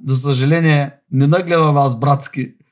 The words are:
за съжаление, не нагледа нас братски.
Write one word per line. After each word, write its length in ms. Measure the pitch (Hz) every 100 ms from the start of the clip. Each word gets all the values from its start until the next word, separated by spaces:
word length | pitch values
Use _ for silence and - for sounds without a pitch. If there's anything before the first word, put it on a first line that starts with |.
за 120 | 135 131
съжаление, 800 | 135 127 135 165 165 147 143 - _
не 160 | 131 143
нагледа 460 | 175 175 170 156
нас 280 | 147 139 117
братски. 520 | 139 139 - - 127 - _